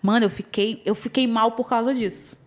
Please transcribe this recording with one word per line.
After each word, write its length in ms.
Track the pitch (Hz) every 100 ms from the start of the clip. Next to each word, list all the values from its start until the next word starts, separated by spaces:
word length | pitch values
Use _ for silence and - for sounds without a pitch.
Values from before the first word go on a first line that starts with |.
Mano, 260 | 190 233 214
eu 20 |
fiquei, 520 | - - - 208 220 -
eu 100 | 208
fiquei 320 | 233 269 254
mal 240 | 226 226
por 160 | 226 240
causa 260 | 233 233
disso. 440 | 262 208 - - -